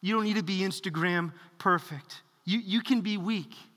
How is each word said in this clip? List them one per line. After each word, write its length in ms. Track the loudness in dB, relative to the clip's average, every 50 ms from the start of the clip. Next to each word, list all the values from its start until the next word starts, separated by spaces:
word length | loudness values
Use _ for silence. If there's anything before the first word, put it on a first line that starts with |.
You 120 | 0 2 2
don't 100 | 2 2
need 140 | 2 2 2
to 60 | 0
be 160 | 0 0 0
Instagram 720 | 0 0 -2 -4 -6 -4 -2 0 0 2 2 2 0 -2 -6 -12 -20 -20 -18 _
perfect. 640 | 2 4 4 4 2 -4 -12 -12 -12 -14 -20 -20 -20 _ _ _ _
You, 140 | -2 -2 -2
you 200 | -2 0 -2 -2
can 220 | 2 2 2 2
be 160 | 2 0 -2 -2
weak. 360 | -2 -2 -2 -2 -4 -8 -14 -20 -20 -20 _